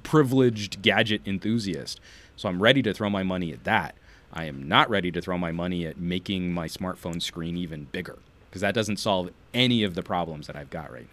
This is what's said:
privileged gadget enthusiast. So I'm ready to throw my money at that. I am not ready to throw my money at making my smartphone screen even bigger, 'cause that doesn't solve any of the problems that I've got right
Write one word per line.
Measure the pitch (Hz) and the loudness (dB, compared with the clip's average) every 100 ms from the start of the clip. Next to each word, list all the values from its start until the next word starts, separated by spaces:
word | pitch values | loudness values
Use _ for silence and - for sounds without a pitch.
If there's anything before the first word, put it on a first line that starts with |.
privileged | - 156 131 131 127 107 101 101 | 2 4 6 6 6 4 -6 2
gadget | 101 101 110 104 101 | 4 6 4 0 -2
enthusiast. | 98 107 117 98 73 62 - - - - - | -4 0 0 0 -4 -8 -14 -16 -20 -20 -6
So | 107 | -4
I'm | 90 | 4
ready | 110 139 | 4 6
to | 107 | 2
throw | 92 104 | 0 -2
my | 101 | 0
money | 95 92 85 | 0 -2 -4
at | - | -4
that. | - 107 80 - - - - | 0 0 0 -10 -20 -20 -14
I | - | -10
am | 80 69 69 | -8 -8 2
not | 113 147 | 2 4
ready | 101 90 | 2 0
to | 85 | -4
throw | 92 90 | -4 -2
my | 85 | -2
money | 82 87 90 82 | -2 -2 -2 -4
at | - | -4
making | 87 90 - 95 90 | -4 -2 -2 -2 -2
my | 87 80 | -2 -6
smartphone | - 92 90 90 85 | -6 -8 -6 -6 -6
screen | - 85 85 87 | -6 -6 -6 -4
even | 87 78 71 | -6 -8 -10
bigger, | 92 85 - - - - | -8 -10 -12 -20 -20 -16
'cause | 95 | -4
that | 101 | 0
doesn't | 101 107 101 | 0 0 -2
solve | 110 95 90 - - | 0 0 0 -10 -6
any | 120 127 120 | 2 4 4
of | 104 | 2
the | 87 | -2
problems | - 92 82 76 69 | -2 -2 -2 -6 -10
that | 71 | -12
I've | 71 | -10
got | 85 73 | -10 -10
right | 62 - | -14 -18